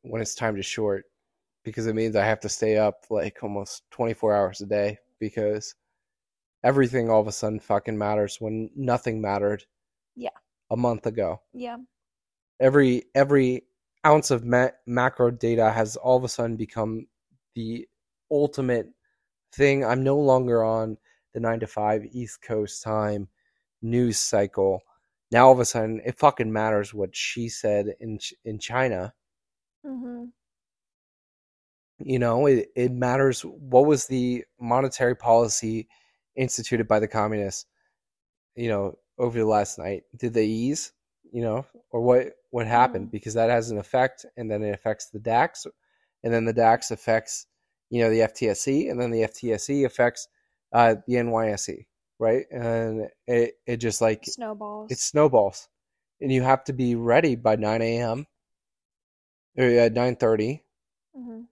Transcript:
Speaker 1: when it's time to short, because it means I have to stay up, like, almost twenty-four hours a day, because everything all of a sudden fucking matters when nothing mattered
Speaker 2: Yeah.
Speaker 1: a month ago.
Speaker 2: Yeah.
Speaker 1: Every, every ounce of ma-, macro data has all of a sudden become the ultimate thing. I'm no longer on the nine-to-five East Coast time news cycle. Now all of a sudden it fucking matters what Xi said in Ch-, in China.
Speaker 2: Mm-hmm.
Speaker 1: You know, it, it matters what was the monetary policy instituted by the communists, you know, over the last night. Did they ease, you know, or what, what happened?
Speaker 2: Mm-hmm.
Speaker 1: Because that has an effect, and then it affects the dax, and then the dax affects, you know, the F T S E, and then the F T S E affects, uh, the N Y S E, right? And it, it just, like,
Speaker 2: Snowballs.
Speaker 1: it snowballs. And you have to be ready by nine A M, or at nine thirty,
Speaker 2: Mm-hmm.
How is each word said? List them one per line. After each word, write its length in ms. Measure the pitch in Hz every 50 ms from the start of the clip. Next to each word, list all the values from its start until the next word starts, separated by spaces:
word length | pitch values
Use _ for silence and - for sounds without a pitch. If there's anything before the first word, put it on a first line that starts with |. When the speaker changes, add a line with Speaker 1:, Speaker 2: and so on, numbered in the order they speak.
| _
Speaker 1:
when 200 | 127 117 113 113
it's 120 | - -
time 220 | - 120 113 107
to 60 | 98 92
short, 420 | - - - 110 104 98 95 - _ _ _ _ _ _ _ _ _ _ _ _
because 220 | - 107 - 110
it 80 | 113 107
means 220 | 110 113 113 107
I 80 | 104 98
have 160 | 107 110 107
to 80 | - 107
stay 280 | - - - 110 107
up, 300 | 107 107 104 98 - _ _
like, 320 | 113 104 87 104 - - -
almost 400 | 104 101 101 101 - - - _ _
twenty-four 440 | - - 123 117 113 - - 107 104
hours 260 | 101 98 92 101 -
a 60 | 101
day, 320 | 98 107 104 101 104 107 - _ _ _ _
because 560 | 107 107 - 117 107 104 107 107 104 - - _ _ _ _ _ _ _ _ _ _ _ _ _ _ _ _ _ -
everything 440 | 123 139 139 135 120 123 131 117 113
all 100 | 110 107
of 80 | 107 110
a 40 | 104
sudden 280 | - - 107 107 104
fucking 360 | - _ 110 104 - - 110
matters 400 | 107 104 104 107 107 104 101 - -
when 300 | 113 110 110 110 113 - _
nothing 440 | 143 135 123 117 117 - 123 110 110
mattered 440 | 107 101 98 101 101 101 104 101 - _ _ _ _ _ _ _ _ _ _
Speaker 2:
Yeah. 160 | - 123 - - - _ _ _ _ _ _
Speaker 1:
a 60 | 113
month 300 | 113 123 120 117 110 -
ago. 340 | 117 107 113 101 87 92 - _ _ _
Speaker 2:
Yeah. 260 | 254 247 240 240 240 254 _ _ _ _ _ _ _ _ _ _ _ _ _ _ _
Speaker 1:
Every, 440 | 127 131 131 147 139 127 123 123 - _ _
every 500 | 135 139 139 143 139 131 127 127 120 _ _ _ _ _ _ _ _ -
ounce 260 | 156 151 151 147 -
of 140 | 139 117 117
ma-, 260 | 120 120 123 127 131 - _ _
macro 440 | - 120 123 123 127 - - 127 120
data 400 | 120 120 - 117 117 113 113 110
has 260 | 110 113 113 107 113
all 200 | - - 127 127
of 80 | 127 127
a 40 | 120
sudden 280 | - - 120 117 113
become 500 | 110 113 104 - 117 110 110 110 113 - _ _ _ _ _ _ _ _ _ _
the 340 | 117 113 110 113 120 - _ _ _ _ _ _ _ _ _
ultimate 580 | 156 143 147 143 143 - 135 123 123 117 104 - _ _ _ _ _ _ _ _ _ _ _ _ -
thing. 320 | - 143 143 139 139 139
I'm 180 | 110 120 131 131
no 160 | 135 139 147
longer 460 | 147 135 131 127 131 123 120 117 110
on 320 | 113 110 113 110 110 110 - _ _ _ _ _ _ _
the 60 | 120
nine-to-five 680 | 113 113 113 113 107 107 - 107 107 107 107 110 104 - -
East 300 | 123 120 107 - - -
Coast 400 | - 117 107 104 101 - - -
time 460 | 110 107 107 107 104 104 104 101 - _ _ _ _ _ _ _ _ _ _ -
news 360 | 113 117 123 123 120 110 -
cycle. 600 | - - - 104 101 98 - - 95 98 95 90 _ _ _ _ _ _ _ _ _ _
Now 160 | - 117 127
all 60 | 135 131
of 80 | 123
a 40 | 120
sudden 360 | - - 120 110 110 113 110 -
it 140 | - 127 -
fucking 340 | - 143 139 - 123 110 110
matters 420 | 107 110 110 110 104 104 98 104
what 200 | 107 98 92 -
Xi 340 | - - - - 120 117 117
said 460 | - - - 110 104 104 101 104 95 _
in 180 | - 113 110 104
Ch-, 160 | - - - _ _
in 140 | 117 107 104
China. 540 | - - 113 127 131 127 110 90 90 113 _ _ _ _ _ _ _ _ _ _ _ _ _ _ _
Speaker 2:
Mm-hmm. 400 | 294 262 254 247 247 240 240 240 247 240 _ _ _ _ _ _ _ _ _ _ _ _ _ _ _ _ _ _ _ _ _ _ _ _ _ _ _ _ _ _ _ _ _
Speaker 1:
You 180 | 139 139 131 123
know, 280 | 120 120 113 123 143
it, 220 | 147 135 120 - - _
it 180 | 127 123 127 127
matters 500 | 123 123 123 123 135 139 135 123 - -
what 440 | 85 - - 147 131 127 123 139
was 200 | 151 151 131 -
the 380 | - 131 127 123 123 123 120 - _ _ _
monetary 560 | 120 117 120 127 135 131 - - 131 123 123
policy 720 | - - 117 113 113 120 113 - - - 110 113 113 107 _ _ _ _ _ _ _ _ _ _
instituted 520 | 135 131 127 - - 113 - 123 113 113
by 140 | 110 110 107
the 80 | 107 107
communists, 560 | - 110 104 107 107 104 101 98 - - - _ _ _ _ _ _ _ _ _ _ _ _ _ _ _ _ _ _
you 140 | 120 120 117
know, 300 | 110 120 117 95 - _ _ _ _ -
over 200 | 120 120 117 120
the 80 | 110
last 320 | 107 107 104 101 - - -
night. 240 | 76 90 101 - _ _ -
Did 180 | 123 - 120 117
they 100 | 117 110
ease, 480 | 107 110 110 117 131 147 180 - - _ _ _ _ _ _ _ _ -
you 80 | 120
know, 240 | 117 113 107 120 139 _ _ - _ _
or 120 | - 117 117
what, 320 | 123 123 127 127 - - _ _ _
what 160 | - 120 113
happened? 400 | 110 117 120 123 127 - 92 95
Speaker 2:
Mm-hmm. 60 | - -
Speaker 1:
Because 220 | 110 - 110 110
that 140 | 117 113 113
has 220 | 120 117 113 120
an 80 | 113 104
effect, 480 | 98 - - 131 131 131 - - - 254 _
and 140 | - 117 110
then 120 | 107 104 107
it 120 | 104 101
affects 320 | 101 _ 113 107 - -
the 120 | - _ 104
dax, 480 | 107 117 113 120 147 175 - - - - - _ _ _ _ _ _ _ _ _ -
and 120 | 117 117
then 100 | 117 113
the 80 | 113 113
dax 380 | 117 117 113 113 120 - -
affects, 560 | 117 107 - - 110 113 113 - - - - _ _ _ _ _ _ _ _ _
you 140 | 120 120 117
know, 80 | 113
the 100 | 110 113 113
F 120 | 107 -
T 140 | - 127 110
S 200 | 98 - - -
E, 200 | 135 143 190 269
and 120 | - 120
then 100 | 123 120
the 120 | 117 113 110
F 100 | 107 -
T 180 | - - 120 110
S 180 | 101 - -
E 140 | 139 143 139
affects, 440 | 123 - - 123 120 120 - - _ _ _ _ _ _ _ _ _ -
uh, 240 | 117 120 117 110 98 -
the 100 | - 120
N 140 | 123 120 117
Y 180 | 117 113 113 110
S 180 | 104 98 - -
E, 160 | 78 - - _ _ _ _ _ _ _
right? 260 | 110 113 113 131 135 _
And 580 | - 123 120 117 113 117 113 113 110 110 107 - _ _ _
it, 280 | - 123 117 117 117 - _ _
it 100 | - 120 117
just, 240 | 117 113 104 - 117
like, 220 | 110 110 - -
Speaker 2:
Snowballs. 640 | - - - 240 214 214 202 214 208 208 214 214 220 -
Speaker 1:
it 60 | -
snowballs. 680 | - - - 151 151 151 127 117 104 98 - - - _ _ _ _ _ _ _ _ _ _ _
And 100 | 135 135
you 120 | 131 131 127
have 220 | 127 135 131 -
to 100 | - 135
be 200 | 123 127 120 120
ready 420 | 117 117 117 117 139 170 156 123
by 200 | 117 117 110 107
nine 240 | 107 107 104 110 113
A 200 | 113 113 117 117 120
M, 240 | 113 113 131 147 _ _ _ _ _ _ _ _ _ _ _ _ _ _ _ _ _ _ _ _ _ _ _ _ _ _
or 80 | - 127
at 300 | 123 120 120 117 113 110
nine 220 | 120 120 127 120
thirty, 460 | - - 113 113 107 107 117 139 156 _ _ _ _ _ _ _ _ _ _ _
Speaker 2:
Mm-hmm. 260 | 277 247 240 226 226 240 233